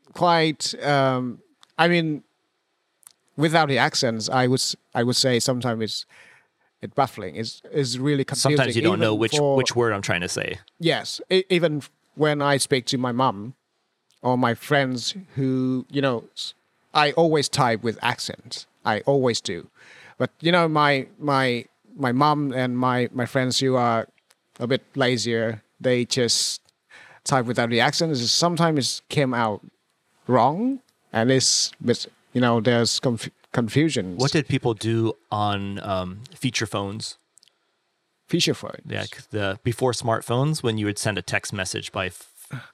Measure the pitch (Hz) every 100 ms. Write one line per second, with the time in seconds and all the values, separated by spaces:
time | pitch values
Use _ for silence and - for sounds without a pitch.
0 | _ - 175 170 160 151 - - 143 143
1 | 135 127 127 117 _ _ _ - 165 175
2 | 160 147 - _ _ _ _ _ _ _
3 | - - _ - 156 165 156 127 143 -
4 | 127 113 107 127 127 127 - - _ -
5 | 120 120 131 123 - 127 123 113 110 -
6 | - - - - _ _ _ _ 104 -
7 | 131 - 92 78 113 - - 156 131 123
8 | 139 143 135 - 139 147 123 117 110 104
9 | 113 107 113 151 143 135 123 120 117 101
10 | 104 90 90 - - - - - 165 131
11 | 113 - - 185 185 180 165 151 - _
12 | _ - 151 147 143 139 - 135 120 135
13 | 127 117 131 98 107 131 _ _ _ _
14 | _ _ 127 127 123 117 - 147 135 127
15 | 113 196 185 - 135 131 127 127 123 139
16 | 135 117 - - - - _ _ _ 156
17 | 147 143 165 156 135 - 127 113 117 107
18 | 117 123 - - - - - _ - 107
19 | - 139 127 110 - 87 71 _ - -
20 | - - 127 _ 160 175 165 151 147 139
21 | - - 147 135 131 120 - _ _ 190
22 | 135 123 151 147 143 127 123 123 127 123
23 | 123 135 117 139 127 120 131 127 120 113
24 | - _ _ _ _ - 120 127 - 139
25 | 123 123 107 113 113 110 - - 127 123
26 | 120 - 117 - - - _ _ _ -
27 | - - - 135 117 123 120 117 127 -
28 | 165 139 117 - 175 170 170 151 120 -
29 | - - 131 120 113 101 - _ _ _
30 | _ _ - 123 120 165 247 269 - _
31 | _ - 120 131 - - - - 117 117
32 | - - _ 123 123 117 110 117 117 -
33 | 135 113 - - _ - 117 135 160 135
34 | 92 90 131 165 131 131 127 110 110 113
35 | 113 - _ 107 104 101 98 98 - 95
36 | 92 95 120 - 131 - 113 107 98 110
37 | - - _ _ _ _ _ _ _ _
38 | _ _ - 170 165 131 - - - 104
39 | 101 - - 107 98 95 - 113 127 117
40 | 123 110 - 117 143 156 123 110 104 104
41 | 113 98 - 104 - 104 92 107 104 104
42 | 92 - - - - 127 -